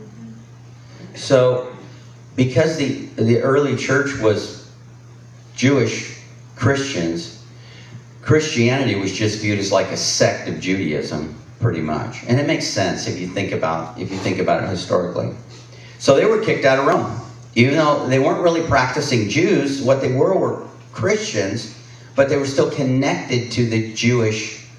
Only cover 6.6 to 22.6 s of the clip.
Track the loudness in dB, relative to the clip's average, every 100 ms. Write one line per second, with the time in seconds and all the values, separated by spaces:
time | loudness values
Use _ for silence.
6.6 | 0 0 -2 -2 -2 -4 -8 -14 -20 -20
7.6 | -20 -20 -20 -20 -20 -8 2 2 2 2
8.6 | 2 2 0 0 -2 -2 -2 -2 -2 -2
9.6 | 2 2 0 -2 -2 2 2 0 -6 -6
10.6 | -2 -2 -2 -4 -4 -6 -8 -12 -18 -4
11.6 | -2 -2 -2 -4 -6 -8 0 2 2 0
12.6 | -2 -2 -2 -2 -4 -6 -6 -4 -4 -2
13.6 | -2 -2 -6 -8 -8 -4 -2 0 2 0
14.6 | 0 -4 0 0 0 -4 -6 -8 -14 -20
15.6 | -20 -20 -20 -2 4 6 6 4 2 2
16.6 | 4 4 4 2 0 -6 -12 -16 -2 4
17.6 | 4 4 2 2 2 2 2 2 2 2
18.6 | 2 2 2 0 0 0 2 2 4 4
19.6 | 2 0 2 2 2 2 2 2 0 -2
20.6 | -10 -18 -16 -4 0 0 -2 -2 -2 -4
21.6 | -8 -14 -20 -20 -4 0 2 2 0 0